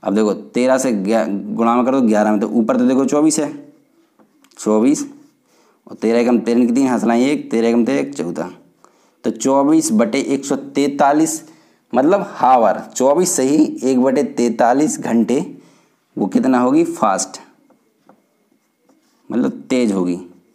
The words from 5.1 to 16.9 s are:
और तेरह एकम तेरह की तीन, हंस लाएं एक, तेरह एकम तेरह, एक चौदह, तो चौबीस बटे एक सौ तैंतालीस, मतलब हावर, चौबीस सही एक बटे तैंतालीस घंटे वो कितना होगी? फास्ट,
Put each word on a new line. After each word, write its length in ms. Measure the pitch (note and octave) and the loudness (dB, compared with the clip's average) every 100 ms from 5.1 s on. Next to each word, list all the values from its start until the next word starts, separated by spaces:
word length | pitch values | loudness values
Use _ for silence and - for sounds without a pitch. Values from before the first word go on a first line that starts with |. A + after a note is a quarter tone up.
| - - _ _ _ _ _ - | -14 -20 _ _ _ _ _ -20
और 100 | - | -4
तेरह 220 | A2 A#2 | 0 2
एकम 200 | A#2+ A#2+ | 2 2
तेरह 280 | A2 A#2+ A#2+ | 2 0 2
की 60 | |
तीन, 160 | A#2+ C3+ | 2 0
हंस 160 | A#2 | 0
लाएं 160 | G#2+ A#2 | 0 2
एक, 280 | C3 D3 - | 0 -2 -4
तेरह 180 | A2+ A2+ | -2 0
एकम 160 | A#2+ | 2
तेरह, 160 | A#2 C#3 | 0 -2
एक 140 | C#3 | -4
चौदह, 360 | - - D#2+ F2 - _ _ _ _ _ _ | -8 -8 -8 -10 -12 _ _ _ _ _ _
तो 60 | - | -8
चौबीस 600 | - C3 C#3 C#3 D#3+ D#3 | -4 0 2 4 2 2
बटे 280 | A2 A2+ C#3 | 0 0 0
एक 200 | - C#3 | -2 -4
सौ 120 | C#3 C#3 | -2 -6
तैंतालीस, 840 | - - C#3+ - C#3 D3+ D#3+ - - - _ _ _ | -4 -2 -2 2 2 2 0 -4 -14 -20 _ _ _
मतलब 340 | C#3 C#3+ G3 F3+ | 0 2 2 -2
हावर, 500 | - B2 B2 G#2+ F2 - - | 0 4 4 4 0 -6 -2
चौबीस 400 | B2+ D3 F#3 - | 0 2 0 0
सही 280 | C3 D3+ - - | 0 2 0 0
एक 180 | B2+ B2+ | 0 2
बटे 200 | C3 C3 | 2 2
तैंतालीस 760 | C3 - A#2+ A2 A#2+ C3 D3+ D3 | -2 0 -2 2 2 4 0 -2
घंटे 440 | - A#2 A2 B2+ - - - _ _ _ _ - | -2 0 0 -2 -4 -14 -20 _ _ _ _ -6
वो 100 | G2+ | -2
कितना 320 | B2+ B2 B2+ | 0 0 2
होगी? 260 | B2 D3 | 2 2
फास्ट, 560 | E3+ | 0